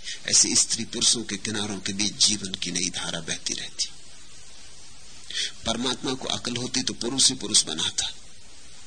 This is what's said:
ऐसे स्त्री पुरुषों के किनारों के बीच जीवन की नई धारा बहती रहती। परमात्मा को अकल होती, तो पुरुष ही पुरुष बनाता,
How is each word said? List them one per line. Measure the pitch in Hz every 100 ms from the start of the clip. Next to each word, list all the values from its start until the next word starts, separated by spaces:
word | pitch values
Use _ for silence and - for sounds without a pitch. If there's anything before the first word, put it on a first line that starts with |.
| - - -
ऐसे | - - 120
स्त्री | - 113 107
पुरुषों | 110 117 123
के | 104 101
किनारों | - 107 104 98
के | 92
बीच | 98 104 - -
जीवन | 104 98
की | 95 87
नई | 87 90
धारा | - 87 85
बहती | 82 85 -
रहती। | - - - - - - - - - - - - - - - - - - - - - 117
परमात्मा | 113 127 123 151
को | 131 -
अकल | - 120 120
होती, | 127 131
तो | 123
पुरुष | 98 110 135 -
ही | 131
पुरुष | 101 104
बनाता, | - 80 - - - - - - - - - -